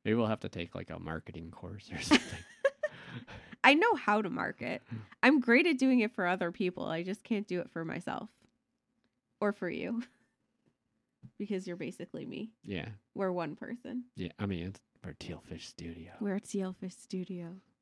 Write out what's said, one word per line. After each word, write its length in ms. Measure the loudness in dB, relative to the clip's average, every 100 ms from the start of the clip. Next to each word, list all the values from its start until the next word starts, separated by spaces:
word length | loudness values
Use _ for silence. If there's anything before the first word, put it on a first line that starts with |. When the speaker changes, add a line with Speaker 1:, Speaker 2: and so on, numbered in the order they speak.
| 0
Speaker 1:
Maybe 100 | 2
we'll 120 | 2
have 140 | 0
to 80 | -4
take, 260 | -6 -8 -8
like, 140 | -10
a 100 | -8
marketing 500 | -6 -6 -6 -12 -12
course 380 | -12 -12 -12 -10
or 80 | -6
<laughs> 0 |
something. 380 | 4 4 4 -12 -14 0 0 0 -8
Speaker 2:
<laughs> 720 | -8 -14 -14 -12 -16 -16 4
I 100 | 8 8
know 200 | 8 4
how 260 | 4 2
to 80 | 2
market. 520 | -2 -4 -4 -6 -6 -6 -10 -10 4
I'm 160 | 6 6
great 260 | 8 6 6
at 100 | 4
doing 220 | 6 6
it 100 | 4
for 120 | 2 0
other 240 | 2 0
people. 340 | 0 -2 0 -4
I 180 | -4
just 200 | -4 -6
can't 240 | -2 -2 0
do 120 | -4
it 80 | -4
for 160 | -6 -6
myself. 440 | -6 -4 -6 -8 _ _ _ _ _ _ _ _ _ _ -2
Or 120 | -2
for 160 | 0 -4
you. 340 | -4 -4 -4 -6
<laughs> 60 | _ _ _ _ _ _ _ _ _ _ _ -20 -10
Because 300 | -4 -4 -4
you're 80 | -6
basically 460 | -8 -8 -10 -10 -8
me. 260 | -8 -10 _
Speaker 1:
Yeah. 260 | -6 -4 -4 -10 _ -4
Speaker 2:
We're 160 | -2
one 240 | -2 -4 -8
person. 480 | -10 -10 -8 -8 -8 -8
Speaker 1:
Yeah, 160 | -8 -4
I 60 | -2
mean, 200 | -2 -4
it's, 120 | -10 _ _
we're 100 | -14
Tealfish 480 | -12 -12 -12 -12 -14 -14
Studio. 440 | -12 -12 -12 -14 -6
Speaker 2:
We're 200 | -4 -4
Tealfish 600 | -4 -6 -4 -6 -12 -12
Studio. 560 | -8 -8 -6 -8 -10 -14 _ _